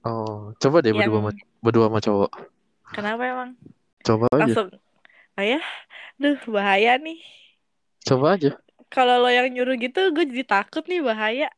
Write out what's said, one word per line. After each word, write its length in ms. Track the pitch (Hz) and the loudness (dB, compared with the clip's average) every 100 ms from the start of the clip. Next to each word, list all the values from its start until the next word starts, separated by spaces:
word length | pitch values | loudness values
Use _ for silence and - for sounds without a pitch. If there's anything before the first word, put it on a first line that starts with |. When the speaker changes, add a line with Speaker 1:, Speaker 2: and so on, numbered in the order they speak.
Speaker 1:
Oh, 500 | 117 113 110 107 104 | -6 -6 -6 -8 -12
coba 220 | 110 135 165 | -2 2 4
deh 120 | 113 | 4
berdua 200 | 107 107 | 2 2
Speaker 2:
Yang 240 | 107 104 | 2 -2
Speaker 1:
sama, 240 | 104 _ _ | -6 _ _
berdua 260 | 117 113 | 2 4
sama 140 | 110 110 | 4 2
cowok. 320 | 107 101 101 - - _ _ _ - | 0 0 0 -4 -20 _ _ _ -14
Speaker 2:
Kenapa 320 | - 208 233 | -8 -6 -6
emang? 260 | 254 254 254 254 - _ _ _ | -6 -8 -12 -16 -20 _ _ _
Speaker 1:
Coba 240 | - 110 120 | -2 2 2
aja. 100 | 131 185 | 2 2
Speaker 2:
Langsung. 200 | 113 92 - _ _ _ _ _ | 0 -2 -12 _ _ _ _ _
Oh 100 | - | -6
ya? 160 | 202 285 - - - - - | -2 -2 -6 -14 -18 -20 -20
Duh, 220 | _ 285 277 - | _ -2 -2 -4
bahaya 440 | 208 202 196 226 254 | -2 2 2 4 2
nih. 220 | 320 330 - _ _ _ _ _ _ _ | -2 -14 -20 _ _ _ _ _ _ _
Speaker 1:
Coba 200 | - 131 147 | 0 2 2
aja. 180 | 196 143 - _ _ _ | 2 0 -4 _ _ _
Speaker 2:
Kalau 280 | - 247 247 | 0 4 4
lo 80 | 247 | 4
yang 200 | 247 262 | 2 0
nyuruh 280 | 247 247 | -2 -4
gitu, 240 | 254 254 370 381 | -2 -4 0 0
gue 140 | 302 | 0
jadi 200 | 311 240 | -2 -4
takut 400 | 262 196 - 320 | -2 -2 -2 -10
nih, 160 | 311 359 | -6 -4
bahaya. 460 | 262 214 214 247 190 | -2 -2 -4 -2 -6